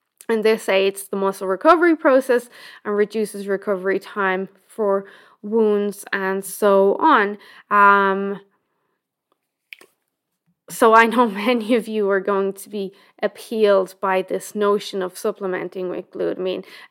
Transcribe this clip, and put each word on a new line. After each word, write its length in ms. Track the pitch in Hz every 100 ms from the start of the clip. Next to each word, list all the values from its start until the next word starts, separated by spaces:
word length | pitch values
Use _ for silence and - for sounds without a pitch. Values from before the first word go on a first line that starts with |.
| _ _ -
And 160 | 226
this 240 | 214 220 -
aids 400 | 190 196 196 -
the 80 | 196
muscle 300 | 196 190 190
recovery 500 | 185 320 339 349 311
process 540 | 311 262 254 240 240 - - -
and 120 | 208 208
reduces 500 | 208 226 208 202 196
recovery 520 | 196 196 190 185 196
time 500 | - 208 190 185 190 - _
for 400 | - 208 196 196 - _ _
wounds 640 | 208 226 214 208 202 196 -
and 320 | 196 190 196
so 520 | 190 - 208 196 196 -
on. 420 | - 247 202 208 - - _
Um, 720 | 202 202 202 196 196 196 196 - _ _ _ _ _ _ _ _ _ _ _ _ - - _ _ _ _ _ _ _ _
so 240 | 165 233
I 120 | 220 226
know 200 | 226 240
<laughs> 0 |
many 460 | 196 208 247 208
of 140 | 240 214
you 220 | 214 202
are 100 | 196
going 320 | 190 196 196
to 140 | 196 -
be 240 | 214 190 - _ _
appealed 720 | 208 - - 226 208 196 185 -
by 220 | 196 190
this 320 | 185 185 -
notion 480 | 208 202 202 202 196
of 160 | 180 -
supplementing 680 | 220 202 196 185 175 190 180
with 220 | 175 185
glutamine, 540 | - 170 - 185 185 190 - -